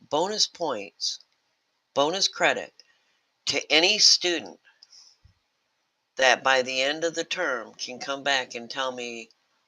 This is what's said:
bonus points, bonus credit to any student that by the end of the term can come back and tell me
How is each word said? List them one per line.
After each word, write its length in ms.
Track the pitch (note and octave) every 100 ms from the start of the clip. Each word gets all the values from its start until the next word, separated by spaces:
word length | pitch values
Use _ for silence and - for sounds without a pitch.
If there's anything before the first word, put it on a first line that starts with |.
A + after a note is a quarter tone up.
| _
bonus 380 | C#3+ F3+ G#3+ -
points, 720 | - E3 A#2 G2 - - - - _ _ _ _ _ _
bonus 340 | - C#3+ F#3 F#3
credit 460 | - E3+ A#2 D#2 - _ _ _ _ _ _ -
to 240 | C#3 -
any 280 | D3 F3+ G#3+
student 600 | - - F3+ E3+ G#2 - _ _ _ - - _ _ _ _ _ _ _ _ _ _ -
that 280 | C3 A#2
by 200 | C3 C3
the 180 | B2+ C3
end 220 | C3+ D#3
of 120 | E3 E3
the 80 |
term 500 | E3 F#3 E3+ B2+ A2 -
can 240 | - B2
come 240 | B2 C#3
back 320 | C#3 C3+ B2 A#2+
and 140 | A#2
tell 220 | C#3 C3
me 380 | B2 A#2+ A#2 A2+ _ _ _